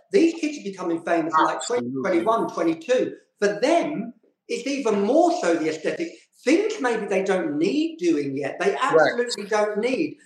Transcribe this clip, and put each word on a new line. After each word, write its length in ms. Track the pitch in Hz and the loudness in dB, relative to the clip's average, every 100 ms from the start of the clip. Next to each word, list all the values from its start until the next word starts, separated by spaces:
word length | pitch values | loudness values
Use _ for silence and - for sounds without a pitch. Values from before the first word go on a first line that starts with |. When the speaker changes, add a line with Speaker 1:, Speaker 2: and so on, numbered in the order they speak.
| _ | _
Speaker 1:
These 220 | 202 330 | 4 4
kids 240 | - 294 - | 2 -4 -4
are 120 | 196 | -10
becoming 320 | 180 180 165 | -8 -6 -4
famous 320 | - 170 156 156 | 0 0 2 2
at, 60 | |
like, 240 | 156 - - | 2 -2 -4
twenty, 200 | 247 123 | -4 -4
Speaker 2:
Absolutely. 160 | 135 | -4
Speaker 1:
twenty-one, 460 | 185 170 220 226 - | 0 2 2 0 -2
twenty-two. 680 | - 165 160 - 254 - - _ _ | -2 -2 -2 0 0 0 -6 _ _
For 180 | 202 - | -2 2
them, 520 | 254 339 - 160 240 - _ _ - | 2 2 2 -4 -8 -12 _ _ -8
it's 200 | 233 277 | -6 -4
even 340 | 277 226 202 | -2 0 2
more 300 | 202 302 359 339 | 4 4 4 2
so 140 | 180 | 0
the 160 | 165 156 | 0 0
aesthetic. 380 | 151 165 156 165 - _ _ | -2 -4 -4 -8 -10 _ _
Things 300 | 247 349 427 - | 2 2 2 -2
maybe 260 | 254 208 202 | -2 -2 -2
they 180 | 190 | -2
don't 340 | 190 185 160 147 | 0 0 0 0
need 380 | 190 285 320 - | 0 0 -2 -2
doing 380 | 175 147 139 135 | 0 0 -2 -4
yet. 220 | - - | -6 -2
They 100 | 190 | -2
Speaker 2:
Right. 80 | - | 0
Speaker 1:
absolutely 640 | 269 160 151 240 240 202 202 | 2 4 4 2 -4 -6 -2
don't 320 | 214 208 208 | 0 0 0
need. 400 | 240 254 - - | -2 -2 -4 -6